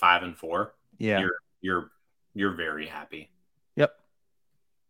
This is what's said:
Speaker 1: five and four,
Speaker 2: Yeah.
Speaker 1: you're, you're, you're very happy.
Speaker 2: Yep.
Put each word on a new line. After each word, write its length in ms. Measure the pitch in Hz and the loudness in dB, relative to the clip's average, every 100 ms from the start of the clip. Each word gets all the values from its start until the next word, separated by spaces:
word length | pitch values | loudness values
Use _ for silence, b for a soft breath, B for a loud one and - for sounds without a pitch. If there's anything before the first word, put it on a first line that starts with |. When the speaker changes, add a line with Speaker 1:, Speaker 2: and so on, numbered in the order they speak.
Speaker 1:
five 240 | 90 87 | 4 4
and 120 | 87 82 | 2 -10
four, 380 | 80 87 107 - _ - | -4 -2 -2 -8 _ -6
Speaker 2:
Yeah. 220 | 110 98 | 0 2
Speaker 1:
you're, 160 | 92 87 - _ | 2 -2 -10 _
you're, 300 | 92 92 - _ _ _ _ | -2 -2 -2 _ _ _ _
you're 200 | 101 98 85 | -4 -2 -2
very 320 | 80 78 76 | -6 -6 -10
happy. 420 | 76 73 78 76 _ _ _ _ - | -12 -14 -16 -18 _ _ _ _ 0
Speaker 2:
Yep. 180 | 147 - _ _ _ _ _ _ _ _ | 0 0 _ _ _ _ _ _ _ _